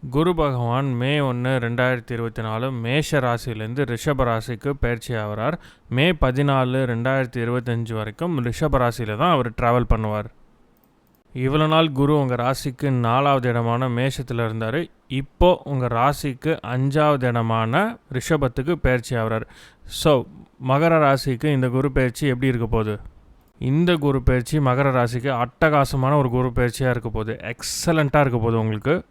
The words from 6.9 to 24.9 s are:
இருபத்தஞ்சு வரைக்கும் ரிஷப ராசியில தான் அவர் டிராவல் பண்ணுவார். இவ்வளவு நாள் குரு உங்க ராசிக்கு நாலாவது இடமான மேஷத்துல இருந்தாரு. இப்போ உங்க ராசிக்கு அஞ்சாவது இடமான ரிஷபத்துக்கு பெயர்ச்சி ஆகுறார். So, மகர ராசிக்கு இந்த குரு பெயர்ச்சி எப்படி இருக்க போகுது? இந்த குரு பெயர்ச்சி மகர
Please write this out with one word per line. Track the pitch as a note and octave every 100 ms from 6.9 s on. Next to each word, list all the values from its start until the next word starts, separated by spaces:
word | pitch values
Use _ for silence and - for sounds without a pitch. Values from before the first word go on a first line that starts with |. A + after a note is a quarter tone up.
| A#2 A#2+ C3+ B2+ B2
இருபத்தஞ்சு | A#2 B2 A#2+ A#2 A2+
வரைக்கும் | A2+ G#2+ G#2 E3+ D#3+
ரிஷப | A#2+ A2+ D#3 C#3 A#2+
ராசியில | A#2 A2 G#2+
தான் | E3
அவர் | D#3 A#2+ A2
டிராவல் | B2 B2 A#2+
பண்ணுவார். | A#2 A2 G#2+ G#2 - - _ _ _ _ _ _ _ _
இவ்வளவு | B2+ C3 D3 D#3
நாள் | D#3+ E3
குரு | C3+ C#3+ D3+
உங்க | C3+
ராசிக்கு | B2 A#2+ C3+ - B2 C#3+
நாலாவது | B2+ A#2 B2 C#3+ C#3 B2
இடமான | A#2+ A#2 A#2 C3
மேஷத்துல | A#2+ C3 B2+ C3 A#2 A2+
இருந்தாரு. | A2 A2 C3 E3+ _ _
இப்போ | B2+ C3+ _ F3 F3+
உங்க | - C#3 B2
ராசிக்கு | A#2 C3 D3 D3 A#2+ D3+ D#3+ -
அஞ்சாவது | B2+ C3+ C#3+ D3+ C#3+
இடமான | B2 A#2+ A2+ A2+ A2 C3 G#3+ A#3 _
ரிஷபத்துக்கு | B2+ - D#3+ C#3 B2+ C3+ F3
பெயர்ச்சி | C3 B2+ A2+ B2
ஆகுறார். | A2 A2+ A2 - - _
So, | - - E3 C#3 - - - _ C3
மகர | C3+ E3 E3
ராசிக்கு | D3 C3+ C#3+ B2
இந்த | D3+ C#3 B2+
குரு | B2 C#3
பெயர்ச்சி | C3+ B2+ - D3+
எப்படி | B2 C3
இருக்க | A#2+ A2+
போகுது? | A2+ G#2+ G#2 - - - - _ _
இந்த | B2+ C#3+ F3 F3
குரு | C#3+ C3+ B2
பெயர்ச்சி | B2+ A#2 D3+
மகர | C#3 B2+ C#3